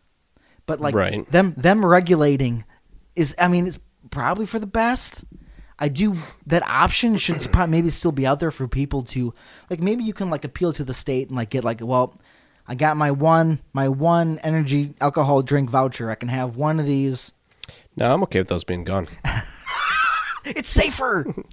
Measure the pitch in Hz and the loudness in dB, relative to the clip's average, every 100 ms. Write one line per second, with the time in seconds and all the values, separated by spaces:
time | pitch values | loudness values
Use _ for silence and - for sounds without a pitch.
0 | _ _ _ _ _ _ - 156 147 110 | _ _ _ _ _ _ -8 -4 0 2
1 | 90 104 - 165 190 151 165 214 185 180 | 2 -2 2 2 2 2 2 4 6 4
2 | 175 170 147 139 131 117 - - _ - | 4 4 4 2 0 -4 -8 -20 _ -20
3 | _ - 147 - 175 175 180 - - _ | _ -2 -2 2 2 2 0 -6 -16 _
4 | 131 139 127 190 214 226 208 226 226 254 | -12 -4 -2 -2 -4 -6 -4 0 0 0
5 | - - - - - - - - 147 139 | -2 -6 -16 -20 -20 -20 -20 -6 -4 0
6 | 214 175 147 - 143 170 - 127 180 - | 0 0 -6 -14 -2 0 2 2 2 2
7 | 233 214 - 156 131 175 170 160 170 - | 2 2 0 -2 2 2 4 2 2 0
8 | 175 135 131 143 165 - 127 131 139 143 | 0 0 0 0 -2 -4 -4 -4 -2 -4
9 | 123 131 120 - - - - 170 185 240 | -4 -4 -4 -6 -18 -18 -10 -4 -2 -2
10 | 220 196 185 151 139 - 175 151 131 123 | -4 -4 -4 -4 -6 -2 -2 -2 -4 -6
11 | - 131 135 131 110 131 117 113 117 127 | -2 -2 -2 -4 -4 -2 -2 -4 0 2
12 | 127 - _ _ _ _ - 123 156 151 | 0 -4 _ _ _ _ -10 0 0 2
13 | 147 143 160 165 160 156 - 131 135 135 | 0 2 4 4 4 0 -4 -2 0 2
14 | 165 170 165 156 156 160 143 143 143 - | 2 2 2 -2 0 0 2 0 -2 -2
15 | 143 160 139 139 131 143 127 131 131 - | 0 2 2 2 2 0 2 0 0 -2
16 | 113 110 120 131 127 117 151 156 143 139 | -6 -6 -6 -4 -4 -2 -2 0 0 0
17 | 139 127 - - _ _ - - _ - | 0 -2 -6 -8 _ _ -14 -14 _ -2
18 | 117 143 - 95 92 90 - 90 87 95 | 2 2 2 0 0 -2 -4 -6 -4 -4
19 | 82 - - 110 - - 1077 1077 1077 - | -4 -6 -6 -4 -6 -12 -8 -4 -2 0
20 | 1077 1077 - - - 294 - - - 254 | 0 0 -4 -10 -10 -8 -2 0 0 -2
21 | 262 190 135 - - | -2 -2 -4 -8 -14